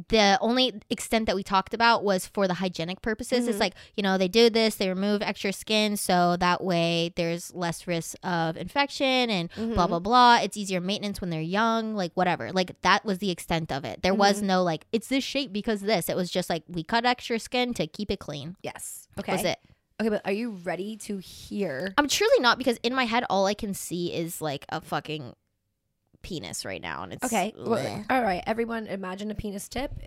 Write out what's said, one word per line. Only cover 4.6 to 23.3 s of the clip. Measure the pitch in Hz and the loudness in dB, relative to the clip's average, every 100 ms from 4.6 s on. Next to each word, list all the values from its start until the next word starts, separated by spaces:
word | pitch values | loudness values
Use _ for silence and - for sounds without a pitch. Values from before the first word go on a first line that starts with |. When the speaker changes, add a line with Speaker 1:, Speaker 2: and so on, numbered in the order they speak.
| 220 - | 2 2
Speaker 1:
they | 190 | -2
remove | 185 202 208 | 0 0 0
extra | 208 202 202 | 0 -4 -4
skin, | 190 - 214 214 208 | -4 0 2 2 0
so | - 180 175 180 | 2 4 6 4
that | 180 180 | 2 2
way | 185 170 170 170 170 175 | 2 2 2 0 -2 -2
there's | 170 170 - | -2 -4 -6
less | - 175 165 - | -6 -4 -4 -4
risk | 170 - - | -4 -4 -8
of | - 170 165 160 | -4 -2 0 -4
infection | 180 285 277 - 269 262 247 | -4 -2 -2 0 2 2 2
and | 196 170 | 0 -2
Speaker 2:
Mm-hmm. | - 226 | -4 -2
Speaker 1:
blah, | 220 175 | 2 2
blah, | 170 | 0
blah. | 190 247 247 240 | 2 6 8 8
It's | 196 208 | 4 -4
easier | 196 185 | -4 -2
maintenance | 180 208 208 202 | -2 -4 -4 -6
when | 185 | -4
they're | 160 | -4
young, | 160 190 226 226 220 214 | -2 0 0 0 -2 -4
like, | 175 - | -2 0
whatever. | 180 160 113 | 0 0 -2
Like, | 185 185 - | -2 -2 0
that | 185 202 220 | 4 6 4
was | 185 | -2
the | 202 | -2
extent | 175 - 165 160 | -4 -2 -2 -2
of | 139 120 | -4 -6
it. | - | -2
There | 180 | 0
was | 208 196 202 | 4 4 4
Speaker 2:
Mm-hmm. | 202 | 2
Speaker 1:
no, | 185 | 2
like, | 180 160 _ | 2 -2 _
"It's | 233 - | -4 0
this | 269 | -2
shape | 240 277 - | -2 -4 -4
because | 202 208 208 | -6 -4 -2
this." | 196 214 160 | 0 0 0
It | 170 | -2
was | 180 | -2
just, | 185 180 | -2 -2
like, | 170 - | -4 -6
"We | 175 | -10
cut | 156 233 247 | -2 0 2
extra | 247 - 233 | 0 -2 -6
skin | - 247 247 240 | -2 -2 -2 -2
to | 156 | -6
keep | - 208 | -6 -6
it | 196 | -6
clean." | - 143 139 180 | -8 -10 -12 -12
Speaker 2:
Yes. | 139 - - - - - | -12 -12 -14 -16 -16 -12
Okay. | - | -6
Speaker 1:
That | 180 | -2
was | 190 | -2
it. | - _ _ _ - | -4 _ _ _ -4
Speaker 2:
Okay, | 220 | 0
but | 214 - | 0 -2
are | |
you | 202 240 196 175 | -4 -4 -6 -6
ready | 170 202 220 | -6 -6 -10
to | - 196 | -8 -10
hear? | - - - 208 190 131 190 190 | -10 -16 -10 -4 -4 -4 -2 2
Speaker 1:
I'm | 285 | 2
truly | - 427 494 | 4 4 6
not, | 247 226 | 6 4
because | 254 226 | 2 0
in | 233 | 0
my | 262 240 | 0 2
head, | 226 | 2
all | - | 2